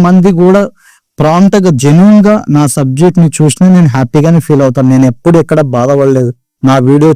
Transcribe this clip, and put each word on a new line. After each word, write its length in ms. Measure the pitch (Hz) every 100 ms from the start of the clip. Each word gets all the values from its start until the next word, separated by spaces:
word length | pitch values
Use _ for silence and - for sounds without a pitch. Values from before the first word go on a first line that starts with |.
| 180
మంది 260 | 185 185 170
కూడా 200 | 180 196 196 - _ _ _ -
ప్రాంప్ట్‌గా 520 | 151 175 196 208 185 127
జెన్యూన్‌గా 500 | 143 160 202 214 202 214 - 147
నా 80 | 147 -
సబ్జెక్ట్ని 520 | 135 131 180 180 160 -
చూసినా 300 | 151 - 185 180
నేను 120 | 160
హ్యాపీగానే 520 | 131 127 151 151 170 -
ఫీల్ 160 | 143 135
అవుతాను. 240 | 131 131
నేను 120 | 131 131
ఎప్పుడు 260 | - 170 165
ఎక్కడ 160 | 151 156 139 120
బాధపడలేదు, 560 | 127 139 135 131 120 - _ _
"నా 120 | 131 135 127
వీడియో 220 | 143 156